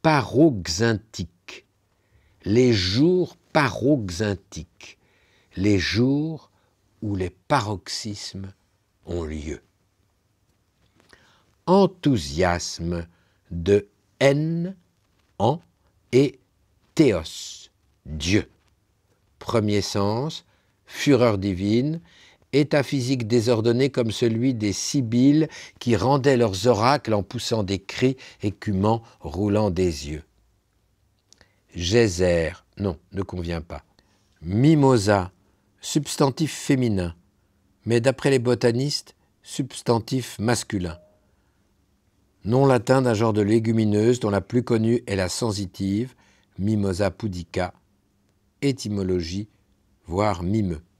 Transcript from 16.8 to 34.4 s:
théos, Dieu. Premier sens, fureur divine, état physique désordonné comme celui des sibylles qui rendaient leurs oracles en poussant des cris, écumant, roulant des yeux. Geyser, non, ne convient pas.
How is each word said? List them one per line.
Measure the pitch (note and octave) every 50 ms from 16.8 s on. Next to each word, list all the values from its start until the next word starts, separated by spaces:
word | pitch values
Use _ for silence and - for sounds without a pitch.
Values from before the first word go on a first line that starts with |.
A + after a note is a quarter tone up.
| _ _ _
théos, | - D#3+ C3 G2+ E2+ D#2+ - - - - - - - - _ _ _ _ _ _ _ _
Dieu. | - D2+ D2+ C#2+ E2+ G2 G2+ - _ _ _ _ _ _ _ _ _ _ _ _ _ _ _ _ _ _
Premier | _ - - - A#2 G#2+ G#2+ G#2 G2+
sens, | F#2+ - - G#2+ G2+ G2+ G#2+ A#2 C#3 D#3+ - - _ _ _ _ _ _ _ _ _
fureur | _ - - - D3 C#3 A2 B2 A#2 G#2
divine, | F#2+ F#2+ G2+ F#2+ F2 G2 G2+ A2 A#2 C3 D3+ D#3+ E3 - _ _ _ - - _ _ _ _
état | - C#3 D3+ - - D3 C3
physique | - D3 C#3 A#2+ B2 C3+ B2+ A#2
désordonné | G#2 A#2+ A#2+ G#2+ A#2+ B2 A2 A2 A#2+ A#2 B2 C3+ C#3
comme | - B2+ A#2+ A2+
celui | G2+ - B2 A#2 A2+ A2+ A#2+ C3+ B2+
des | A2 G#2+ G#2 F#2
sibylles | - - - - D3 B2+ A2 A2+ A#2+ B2+ C#3 C#3+ D#3 D#3 D3 - - - - _ _
qui | - B2 A2+
rendaient | F#2+ F#2+ B2+ C#3+ C#3+ B2 C#3+ C3+
leurs | A#2+ A#2 G#2+ F#2+ F#2 G2+
oracles | B2 A#2 G2 A2 B2+ C#3+ D3 - - A2
en | G#2 F#2+
poussant | _ - A#2+ - - A#2 A2 G2+
des | F#2 G2 F#2+
cris, | - - - - B2+ B2+ C3+ - - - - _
écumant, | - G#2 - _ - A2 G2+ F#2 G2 G#2+ A2+ A#2 A2+ - - _
roulant | - - - F2+ G#2 G#2 G2+ G#2+ G#2+ G2+
des | F2 F2+ F#2 F2 D#2+ C#2+ C#2 C#2+
yeux. | D#2 D2+ - _ _ _ _ _ _ _ _ _ _ _ _ _ _ _ _ _ _ _ _ _ _ _ _ _ _ _ _ _ _
Geyser, | E2+ E2+ F2 G#2 A#2+ A2 F#2+ F2 F2 F#2 F2+ F2 E2+ E2 D#2 E2+ - _ _ _
non, | - G2+ G2 E2 E2 _ _
ne | - G2
convient | F#2+ - - F2+ E2+ E2+ E2+ E2
pas. | E2 _ D2 C#2+ _ _ _ _ _ _ _ _ _ _ _ _